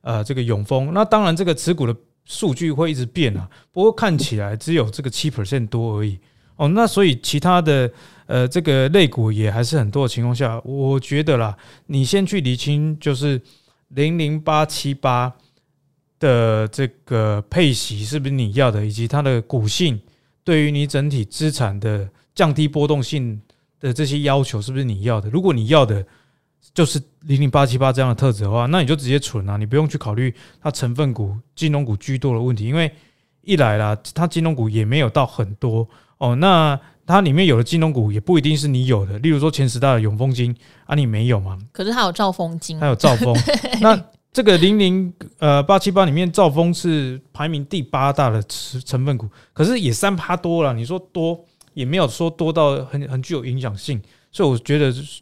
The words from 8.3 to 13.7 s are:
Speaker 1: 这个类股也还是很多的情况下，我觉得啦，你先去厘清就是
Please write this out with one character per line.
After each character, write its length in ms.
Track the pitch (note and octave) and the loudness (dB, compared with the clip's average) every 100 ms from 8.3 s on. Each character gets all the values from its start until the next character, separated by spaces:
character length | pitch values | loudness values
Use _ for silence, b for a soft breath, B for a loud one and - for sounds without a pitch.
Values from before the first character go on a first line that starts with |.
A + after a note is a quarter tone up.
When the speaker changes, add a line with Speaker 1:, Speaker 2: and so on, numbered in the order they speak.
| B2+ B2+ | -2 0
Speaker 1:
这 140 | F3+ | 0
个 260 | D#3+ C3+ C3 | 0 2 4
类 180 | F#3+ D3+ | 4 4
股 240 | - A2 | 2 0
也 200 | G#2+ G#2+ | 2 0
还 120 | G#2+ | 0
是 140 | B2 D3+ | 0 0
很 140 | G#2+ | 0
多 160 | C#3 C3 | 0 -2
的 20 | |
情 140 | A#2 | 0
况 100 | A#2+ | -2
下， 260 | A#2+ C3 A2+ | 0 -2 -4
我 360 | A#2+ C#3 C3+ C#3 | -8 -2 0 0
觉 220 | - C#3+ | 0 -2
得 160 | D#3 B2+ | 2 0
啦， 180 | A2+ G2 B B - | 0 -6 B B -4
你 180 | C#3 | -2
先 220 | C3 G3 F#3 | 0 0 0
去 160 | G3+ | 0
厘 140 | C3 B2 | -2 -2
清 420 | - D3 D#3 D#3 | -2 0 0 -2
就 140 | D3+ | -4
是 260 | C3 D3 C3 b b b | -2 -2 -2 b b b